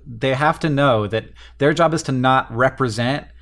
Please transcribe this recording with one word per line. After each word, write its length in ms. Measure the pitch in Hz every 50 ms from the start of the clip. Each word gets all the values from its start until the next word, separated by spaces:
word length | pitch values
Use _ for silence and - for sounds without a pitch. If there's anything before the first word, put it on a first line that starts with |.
| -
they 260 | 143 120 113 - 135 135
have 260 | 131 151 156 160 -
to 80 | - 160
know 360 | 143 139 143 139 120 110 104
that 180 | 101 110 107 - - - - - - - -
their 140 | 135 147 165
job 200 | 160 170 160 160
is 80 | 160 -
to 80 | - 135
not 380 | 127 127 131 131 131 - - 113
represent 720 | 117 127 131 127 - 135 123 101 120 117 123 139 147 - - - -